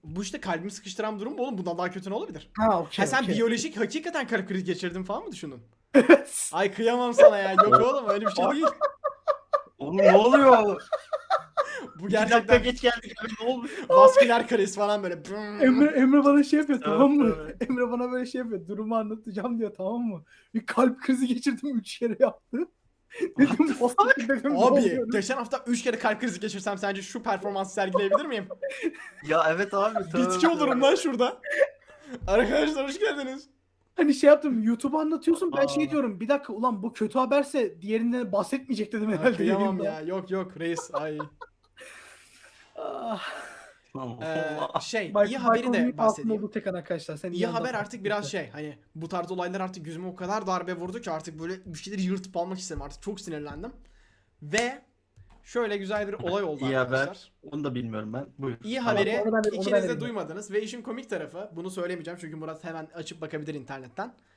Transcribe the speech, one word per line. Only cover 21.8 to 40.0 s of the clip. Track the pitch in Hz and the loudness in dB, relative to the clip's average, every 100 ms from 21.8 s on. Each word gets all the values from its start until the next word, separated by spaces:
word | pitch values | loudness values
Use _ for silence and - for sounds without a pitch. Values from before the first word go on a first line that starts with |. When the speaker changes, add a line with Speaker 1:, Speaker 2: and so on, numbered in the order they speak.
| 190 - | -6 -6
Speaker 2:
kere | 240 208 | -4 2
yaptı. | - - _ 247 359 _ _ _ _ | 2 0 _ -6 -6 _ _ _ _
<laughs> | - 359 - | -6 -6 4
Dedim, | 277 - 311 254 | 4 4 0 2
"Bastım," | 240 381 453 539 | 2 4 4 4
dedim, | 226 269 | 2 -2
"Ne | 277 294 | 0 4
Speaker 1:
Abi, | 247 | 6
Speaker 2:
oluyor?" | 277 214 262 226 | 6 4 0 0
Speaker 1:
geçen | 214 - 269 | 0 0 -4
hafta | 240 269 233 | -2 -6 -2
üç | 240 | -2
kere | 254 226 | -2 0
kalp | 233 214 | 0 0
krizi | 247 180 | -4 -4
geçirsem | 214 196 196 196 | -8 -6 -6 -4
sence | 196 196 | -4 -6
şu | 196 240 | -8 -10
performansı | 240 196 196 196 190 | -4 -4 -4 -6 -6
sergileyebilir | 208 196 180 196 196 311 | -4 0 0 2 2 0
miyim? | 233 185 - 539 - 330 - - - 147 | -6 -8 -10 -10 -4 -6 -6 -20 -16 0
Speaker 3:
Ya | 160 160 | 2 4
evet | 165 196 | 2 -2
abi, | 202 208 214 170 | 0 0 0 -2
tövbe | 160 180 | 0 0
Speaker 1:
Bitki | 262 330 | 4 4
olurum | 320 285 | 4 0
Speaker 3:
tövbe. | 254 269 | 4 4
Speaker 1:
lan | 370 | 4
şurada. | 320 240 247 392 571 587 571 - _ - 294 247 - | 0 0 -2 -2 -8 0 0 0 _ -20 -16 -12 0
Arkadaşlar | 202 220 277 302 302 277 | 2 4 2 0 -2 -4
hoş | 277 | -2
geldiniz. | 415 294 262 269 - _ _ _ _ - | -2 -2 -6 -8 -14 _ _ _ _ 0
Speaker 2:
Hani | 302 | 2
şey | 269 285 | 6 6
yaptım, | 294 302 233 | 6 4 0
YouTube'a | 214 233 277 311 | 0 0 0 -2
anlatıyorsun, | 311 311 320 330 359 - | -2 -2 0 0 0 0
ben | 277 | 0
şey | 285 302 | 0 0
Speaker 3:
Aa. | |
Speaker 2:
diyorum, | 302 247 190 | 0 -2 -4
"Bir | 220 | -2
dakika | 285 277 | -2 -2
ulan, | 214 247 214 | -2 -2 -2
bu | 220 | -8
kötü | - 214 254 | -4 -2 0
haberse | 254 285 277 294 220 170 | 2 2 0 -2 -4 -6
diğerinden | 196 220 233 247 226 | -4 -2 0 -2 -2
bahsetmeyecek," | 196 185 269 - 220 208 | -2 -2 -6 -4 -6 -4
dedim | 226 214 | -4 -2
Speaker 1:
Ya | 226 | 0
Speaker 2:
herhalde | 254 226 | 0 2
Speaker 1:
kıyamam | - 190 202 190 | 0 2 0 -2
Speaker 2:
yayında. | - 156 | -4 -6